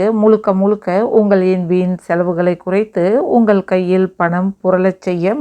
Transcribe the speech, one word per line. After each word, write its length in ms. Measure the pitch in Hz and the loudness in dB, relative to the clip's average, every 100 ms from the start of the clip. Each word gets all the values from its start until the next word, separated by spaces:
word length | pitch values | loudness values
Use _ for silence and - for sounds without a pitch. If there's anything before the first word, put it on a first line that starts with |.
| 202 220 | 0 2
முழுக்க 300 | 214 214 214 190 | 2 2 0 0
முழுக்க 400 | 196 208 - 185 233 220 | 0 -2 -2 -2 0 2
உங்களின் 420 | 208 196 185 185 175 | 2 2 2 0 0
வீண் 240 | 180 180 180 - | 0 0 -4 -4
செலவுகளை 460 | 170 180 170 180 175 - | -2 -2 0 -2 -2 -4
குறைத்து 420 | 190 214 196 175 233 349 240 | -4 -2 -2 0 0 0 2
உங்கள் 240 | 220 202 185 | 2 0 0
கையில் 380 | 185 180 185 185 - | -2 0 0 -2 -2
பணம் 300 | 170 175 190 196 | -2 -2 -4 -4
புரளச் 400 | 185 185 190 185 - | -2 0 0 -2 -6
செய்ய 260 | 180 180 262 | -4 -2 0